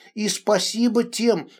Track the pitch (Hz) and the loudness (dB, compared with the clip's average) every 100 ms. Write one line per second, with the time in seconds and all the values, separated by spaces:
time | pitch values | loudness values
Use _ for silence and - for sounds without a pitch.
0 | - 214 208 - - 202 - 214 240 226 | -14 -6 -4 -2 0 0 0 0 2 2
1 | 233 - 233 185 - | -2 0 0 0 -4